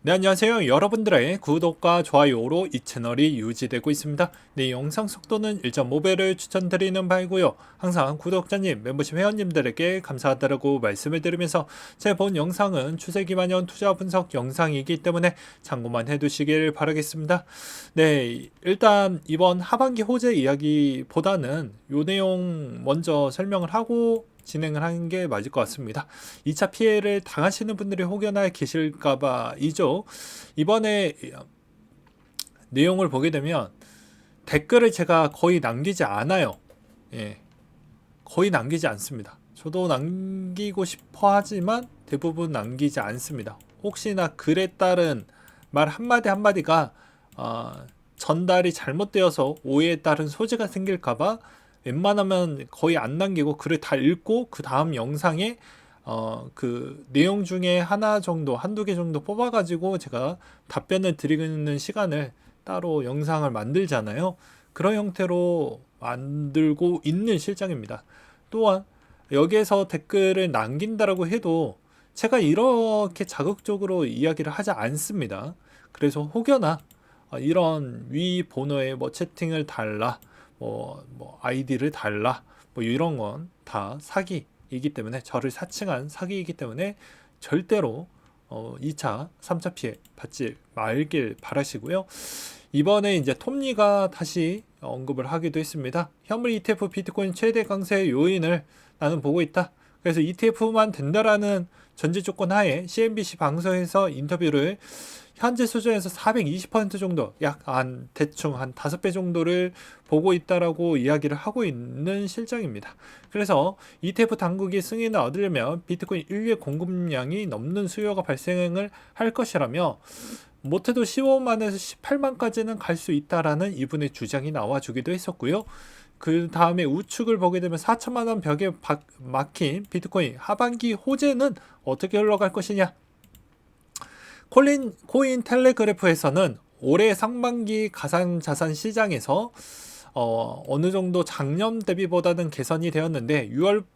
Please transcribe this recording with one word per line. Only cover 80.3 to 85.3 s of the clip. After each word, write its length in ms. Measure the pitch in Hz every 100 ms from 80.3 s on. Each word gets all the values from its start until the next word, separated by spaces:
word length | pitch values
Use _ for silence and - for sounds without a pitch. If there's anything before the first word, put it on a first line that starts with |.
| - - _
뭐, 480 | 117 110 - 139 127
뭐 260 | 127 - -
아이디를 480 | 123 131 135 127 143
달라, 540 | - 107 104 117 127 _ - _
뭐 100 | -
이런 340 | 113 123 165 139
건 320 | 104 135 175 _
다 340 | - 110 101 139
사기이기 880 | - 196 185 170 - _ _ 127 143
때문에, 260 | 147 110 110
저를 300 | -